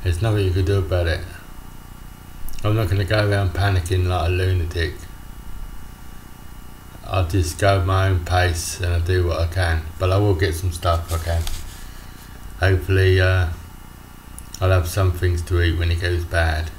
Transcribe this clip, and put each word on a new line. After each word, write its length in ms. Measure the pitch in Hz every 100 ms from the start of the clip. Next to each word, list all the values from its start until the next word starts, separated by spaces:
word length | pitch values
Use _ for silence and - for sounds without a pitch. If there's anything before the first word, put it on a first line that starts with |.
There's 180 | 92 82
nothing 240 | 113 104 95
you 60 |
can 120 | 90
do 140 | 95 101
about 300 | 82 92 82
it. 120 | 78 - - - - - - - - - - - - - -
I'm 120 | 107 107
not 140 | 107
gonna 140 | 98
go 260 | 98 107 104
around 240 | 101 98
panicking 540 | 87 101 92 - 92 90
like 220 | 90 82
a 20 |
lunatic. 640 | 90 92 90 82 85 80 - - - - - - - - - - - - - - - - - - - - - -
I'll 220 | 98 85
just 320 | 98 82 -
go 240 | 101 98
my 240 | 90 95 95
own 140 | 90
pace, 580 | 82 90 90 82 - -
and 140 | 87
I'll 80 | 85
do 260 | 82 92 85
what 120 | 78
I 80 | 82
can. 340 | - 87 80 - -
But 120 | 92
I 60 | 95
will 180 | 104 87
get 200 | 92 82
some 160 | 90
stuff 400 | - 90 85 -
I 60 | 82
can. 260 | 82 85 82 - - - - - - - - - - -
Hopefully, 600 | 92 92 - 95 95 95
uh, 280 | 92 92 87 85 - - - - - - - - - -
I'll 100 | 92
have 160 | 92 82
some 240 | - 92
things 300 | 87 92 85
to 180 | 82 87
eat 160 | 85 82
when 140 | 87
it 100 | 85
goes 220 | 90 87
bad. 480 | 82 85 82 78 80